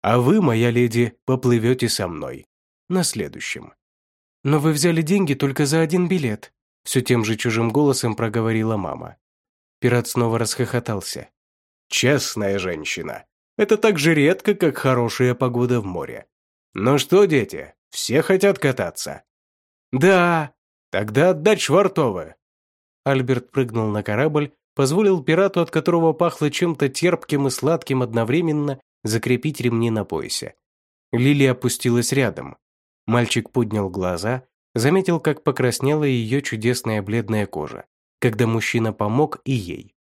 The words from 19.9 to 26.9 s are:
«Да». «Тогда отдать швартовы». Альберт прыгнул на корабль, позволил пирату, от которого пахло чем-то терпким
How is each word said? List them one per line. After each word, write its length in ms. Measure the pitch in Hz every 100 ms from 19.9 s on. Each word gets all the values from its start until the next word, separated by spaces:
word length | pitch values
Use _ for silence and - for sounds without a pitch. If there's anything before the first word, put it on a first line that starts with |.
«Да». 640 | 127 175 185 175 165 147 _ _ _ _
«Тогда 380 | 95 107 110 175
отдать 280 | 170 170 196
швартовы». 760 | - 170 190 175 135 90 76 - _ _ _ _ _ _
Альберт 460 | - 135 123 123 -
прыгнул 400 | - 123 113 110
на 140 | 104
корабль, 500 | 104 107 151 151 147 _ _ -
позволил 480 | 135 170 208 185
пирату, 360 | 131 165 196 180
от 120 | 165
которого 420 | 160 165 170 165
пахло 380 | 156 170 - 147
чем-то 360 | 143 175 156
терпким 600 | 143